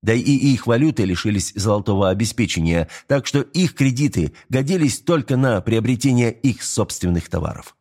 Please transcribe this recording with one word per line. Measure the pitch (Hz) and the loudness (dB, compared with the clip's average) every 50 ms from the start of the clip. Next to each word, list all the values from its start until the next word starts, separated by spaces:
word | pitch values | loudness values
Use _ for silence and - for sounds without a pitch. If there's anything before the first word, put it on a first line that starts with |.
Да | - 101 113 | 0 0 0
и | 123 | 0
их | 123 143 143 131 127 143 131 107 - 120 | 2 2 2 4 4 2 2 2 0 0
валюты | 117 117 143 156 143 - 104 | 2 2 2 0 2 0 0
лишились | 95 92 - - 110 104 98 90 - - | 0 0 -2 -2 -2 -2 -2 -2 -4 -6
золотого | 104 95 110 104 104 98 - 101 98 101 95 | -4 -2 0 0 0 0 0 0 2 2 2
обеспечения, | 95 98 117 107 - - 113 - - 85 80 82 82 85 80 - - - - _ | 2 0 -2 -4 0 -2 -2 -2 0 0 0 2 2 0 0 -4 -8 -20 -4 _
так | 139 143 - | -2 -2 -2
что | - - 143 | -2 -2 -2
их | 135 - _ 165 185 165 - | -2 0 _ 0 0 0 0
кредиты | - 139 135 123 123 147 139 - 95 82 71 - - - _ | 0 0 0 2 2 -2 0 0 0 -2 -2 -4 -10 -10 _
годились | 113 131 131 139 190 185 151 135 - - | -2 -2 0 0 0 2 2 0 0 -2
только | _ - 175 156 117 - 135 | _ 0 0 0 0 0 0
на | 127 135 131 113 95 | 0 2 2 0 0
приобретение | 90 - 110 113 107 120 127 113 - 139 127 120 120 117 | 0 0 0 0 2 0 -2 0 2 2 2 4 2 2
их | 110 - - 139 117 - - | -2 0 -2 -2 -2 -2 -6
собственных | - - - 107 - - - - 90 87 85 82 - | -6 -2 -2 -4 -4 -4 -4 -2 0 0 0 -2 -4
товаров. | - 87 80 - - - - - _ _ | -6 -4 -4 -4 -8 -10 -16 -20 _ _